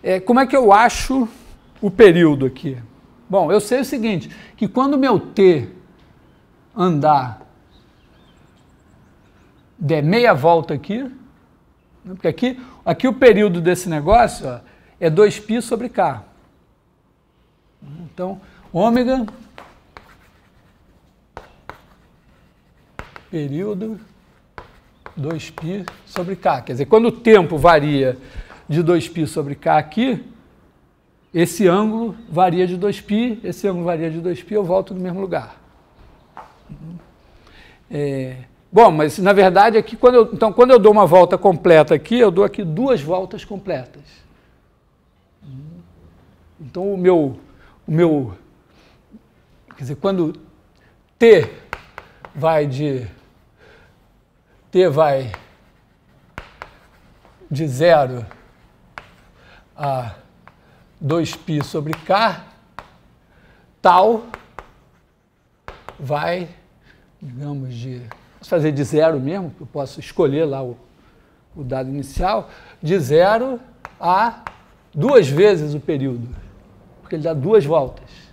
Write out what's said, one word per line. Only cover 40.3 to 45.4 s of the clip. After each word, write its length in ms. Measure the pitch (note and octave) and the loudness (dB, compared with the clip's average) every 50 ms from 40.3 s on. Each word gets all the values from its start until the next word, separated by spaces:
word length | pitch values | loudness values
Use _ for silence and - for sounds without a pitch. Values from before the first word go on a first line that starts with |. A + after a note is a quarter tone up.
então, 200 | - E3+ A3+ G#3+ | 0 -2 -2 -2
quando 180 | F#3 - A#3+ B3+ | 4 4 6 8
eu 80 | C4 A#3 | 8 8
dou 140 | F#3+ G#3+ | 8 6
uma 140 | G#3 G#3+ G3 | 6 6 6
volta 300 | D#3 E3 F#3 F3 F3 F#3+ | 6 8 6 6 6 2
completa 580 | F3+ - G3+ F3+ - - F3+ E3 D#3 D3+ - F3 | 2 2 2 2 2 4 6 6 6 6 4 2
aqui, 240 | C#3 - - A#3 B3 | -2 0 -4 2 2
eu 120 | A#3+ G3+ | 2 2
dou 140 | E3+ F#3 G3+ | 4 2 0
aqui 180 | G3 G3+ - | 0 -2 -6
duas 400 | G3+ E3 D3+ F3 B3+ C#4 - D#3+ | -8 -6 -4 -4 0 0 -2 -2
voltas 420 | C3+ D3+ F3+ F#3 F#3+ F#3 - G3+ - | -2 -4 -6 -6 -6 -8 -14 -18 -16
completas. 580 | - G#3 F#3+ G3 F#3+ E3 C3 B2 - - C#3+ C#3+ _ _ _ _ _ _ _ _ _ _ _ _ _ _ _ _ _ _ _ _ _ _ _ _ _ _ _ | -16 -16 -14 -8 -8 -8 -8 -10 -14 -20 -20 -20 _ _ _ _ _ _ _ _ _ _ _ _ _ _ _ _ _ _ _ _ _ _ _ _ _ _ _